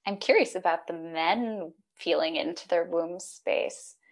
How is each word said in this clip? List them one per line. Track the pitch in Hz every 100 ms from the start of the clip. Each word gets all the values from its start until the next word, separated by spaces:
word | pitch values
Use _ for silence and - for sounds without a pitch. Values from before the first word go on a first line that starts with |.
| 202
I'm | 202
curious | - 254 269 185
about | 180 165 -
the |
men | 165 165 160 165 220 233 214 165 - _ -
feeling | - 156 160 160
into | 156 170 -
their | 170
womb | 175 170 165 180
space. | - - - - - - - - _